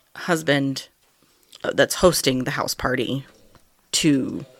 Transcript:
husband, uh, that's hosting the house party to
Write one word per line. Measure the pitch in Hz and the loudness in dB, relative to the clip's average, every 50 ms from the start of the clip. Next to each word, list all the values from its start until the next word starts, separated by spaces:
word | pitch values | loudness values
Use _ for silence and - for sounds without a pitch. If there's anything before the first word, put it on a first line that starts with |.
| _ _ - | _ _ -18
husband, | - - - 175 160 160 151 143 139 139 139 135 - - - _ _ _ _ _ _ _ _ _ _ _ _ - - - | -10 -4 -2 -2 0 2 2 2 2 2 0 -2 -6 -10 -14 _ _ _ _ _ _ _ _ _ _ _ _ -14 -8 -6
uh, | - - | -2 2
that's | - 139 - - | 2 2 2 2
hosting | - - 180 156 - - 139 131 127 127 | 4 4 4 4 4 0 0 0 0 -2
the | 143 | -4
house | 139 - - - - | -4 -4 -4 -4 -4
party | - - 131 127 131 120 - 123 139 139 - _ _ _ _ - _ _ _ _ _ _ _ | -4 -2 -2 -2 -2 -2 -2 -4 -6 -6 -10 _ _ _ _ -20 _ _ _ _ _ _ _
to | - - - 160 143 135 120 98 104 - 143 - - | -4 0 2 4 4 2 0 -2 -6 -8 -10 -14 -18